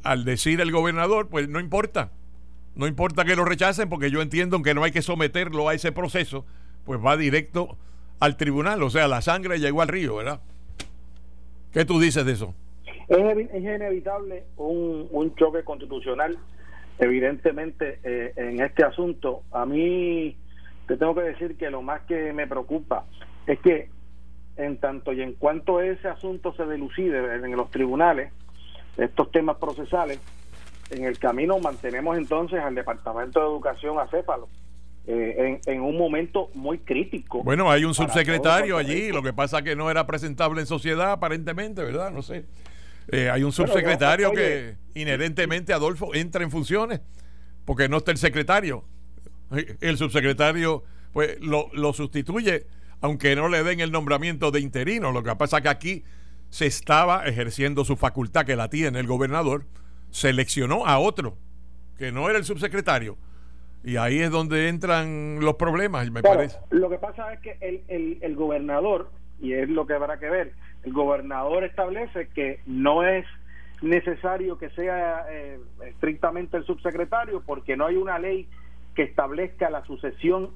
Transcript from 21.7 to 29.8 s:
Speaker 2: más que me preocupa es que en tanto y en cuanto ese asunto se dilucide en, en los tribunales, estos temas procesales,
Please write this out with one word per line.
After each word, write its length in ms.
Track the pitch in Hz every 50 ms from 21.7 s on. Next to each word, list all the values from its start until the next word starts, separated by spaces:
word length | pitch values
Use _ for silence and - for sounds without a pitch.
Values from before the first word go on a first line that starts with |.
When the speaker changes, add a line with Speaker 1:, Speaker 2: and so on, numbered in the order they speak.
| 135 131
Speaker 2:
más 200 | 127 139 151 147
que 320 | - - 170 160 156 151 147
me 140 | 147 147 135
preocupa 580 | 139 131 123 131 151 160 151 - 123 101 - - - - - - - - -
es 140 | - - -
que 300 | - 180 165 151 - - - - - - - - - - - - - - - -
en 200 | 143 143 139 135
tanto 360 | - 135 139 131 - 147 131
y 80 | 127
en 120 | 131 127 120
cuanto 480 | - 147 147 156 160 151 196 180 175
ese 260 | 185 185 185 185 - 190
asunto 460 | 160 - - 190 185 170 - 175 170
se 100 | - 165
dilucide 720 | 156 151 143 139 135 - - 190 180 147 131 127 123 117
en, 100 | 120 127
en 100 | 127 123
los 140 | 123 - -
tribunales, 640 | - 135 131 127 127 147 165 175 156 135 139 - - - - - - - - - - - - - - -
estos 340 | 120 120 - - 143 -
temas 260 | - 165 156 156 147 -
procesales, 600 | 165 151 139 147